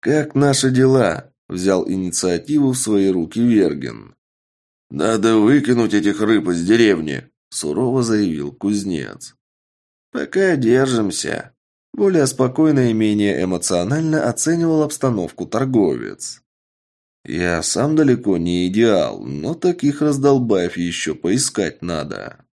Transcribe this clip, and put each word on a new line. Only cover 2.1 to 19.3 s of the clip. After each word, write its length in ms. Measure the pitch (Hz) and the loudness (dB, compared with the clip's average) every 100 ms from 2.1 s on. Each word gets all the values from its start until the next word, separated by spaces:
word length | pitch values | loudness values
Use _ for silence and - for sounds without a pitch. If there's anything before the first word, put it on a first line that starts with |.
| 82 92 87 82 151 139 | -4 -2 -2 -2 0 0
в 60 | 127 | -2
свои 300 | 110 104 98 | 0 0 2
руки 320 | 92 82 110 | 0 -2 0
Верген. 720 | 120 110 87 71 69 57 53 _ _ _ _ _ _ _ _ | 2 4 2 -2 -10 -12 -20 _ _ _ _ _ _ _ _
«Надо 460 | 67 90 113 113 110 | -4 0 2 2 4
выкинуть 580 | 107 143 127 120 113 | 4 4 2 0 2
этих 260 | 104 104 101 | 2 0 -2
рыб 280 | 107 107 85 | 0 0 0
из 180 | 87 85 | -2 2
деревни», — 640 | 113 110 90 78 65 - _ _ | 4 4 4 -2 -8 -10 _ _
сурово 520 | - 76 78 123 131 | -10 -6 -2 -2 0
заявил 500 | 117 107 101 76 71 | 0 0 0 -2 -8
кузнец. 840 | 69 101 104 98 82 57 50 - _ _ _ _ _ _ _ _ | -6 -4 -2 -4 -6 -8 -14 -20 _ _ _ _ _ _ _ _
«Пока 460 | - - 190 196 160 | -10 -4 0 2 2
держимся», — 1000 | 117 127 135 123 104 - - 80 - _ _ _ _ | 4 4 2 0 -2 -4 -6 -8 -10 _ _ _ _
более 320 | - 196 180 135 | -2 2 2 0
спокойно 640 | 135 131 131 156 139 123 | 0 -2 2 2 4 2
и 20 | |
менее 520 | 110 110 104 101 71 | 2 0 2 0 0
эмоционально 840 | 92 90 - 90 90 147 160 156 - | -2 -2 -2 -2 0 -2 0 0 -2
оценивал 540 | 117 156 165 165 156 | -2 -2 0 0 0
обстановку 640 | 151 - 135 110 85 - - | -2 -2 -2 -2 -4 -8 -6
торговец. 960 | 110 135 123 92 64 53 50 - - _ _ _ _ _ _ _ _ | -4 0 2 2 0 -8 -12 -16 -16 _ _ _ _ _ _ _ _
«Я 380 | - 76 87 87 | -10 -4 -2 -2
сам 320 | - - 143 | -2 -2 0
далеко 420 | 156 147 120 - 90 | 2 4 2 2 0
не 300 | 85 87 90 | 0 0 0
идеал, 560 | 101 117 98 67 50 | 2 4 4 0 -4
но 320 | 57 | -10